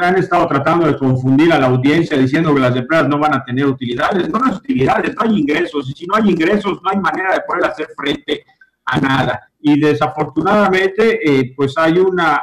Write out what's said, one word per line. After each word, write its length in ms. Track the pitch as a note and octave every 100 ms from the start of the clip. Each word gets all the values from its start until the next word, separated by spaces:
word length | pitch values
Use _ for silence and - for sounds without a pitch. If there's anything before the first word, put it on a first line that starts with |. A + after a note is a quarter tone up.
han 160 | F3 F#3+
estado 280 | - E3+ E3
tratando 380 | C#3 D#3 D#3+ D#3+
de 120 | C3
confundir 560 | C3+ B2+ B2+ C3+ E3
a 60 | D#3
la 80 | C3
audiencia 500 | B2+ C3+ D#3+ D#3+ D3
diciendo 360 | B2+ D#3 E3
que 60 | C#3
las 160 | B2+ B2
empresas 320 | A#2+ D#3+ C#3
no 100 | D3
van 180 | D3+ C3+
a 100 | B2+
tener 200 | B2 C#3
utilidades. 600 | C3 A#2+ A#2+ D#3 G3 D#3+
No, 100 | G3
no 100 | B3
hay 80 | F#3+
utilidades, 600 | - C4 C3+ G3+ E3 -
no 60 |
hay 180 | A#3 G3+
ingresos. 500 | C#3+ D3+ E3+ D3 C3
Y 40 |
si 120 | C#3 F3
no 100 | G#3+
hay 140 | G#3+
ingresos, 520 | E3 E3 G3+ G3 E3
no 60 | F#3+
hay 100 | G3
manera 360 | E3+ D3+ F#3+ F#3+
de 60 | -
poder 160 | F3+ D#3+
hacer 220 | D#3 D#3 -
frente 480 | C#3+ D3 - D3 - _ _ _
a 160 | - D3
nada. 400 | C3+ C3+ C3 B2+ - _
Y 200 | D3+ D3
desafortunadamente, 1400 | D3+ C#3+ D3+ - D3 - F#3 G#3 G3+ F#3+ F#3+ G#3 A3+ -
eh, 300 | D#3+ C3+ C3 C3
pues 220 | C#3 D#3+
hay 220 | D#3+ E3+
una, 420 | F#3+ F3+ E3 C#3+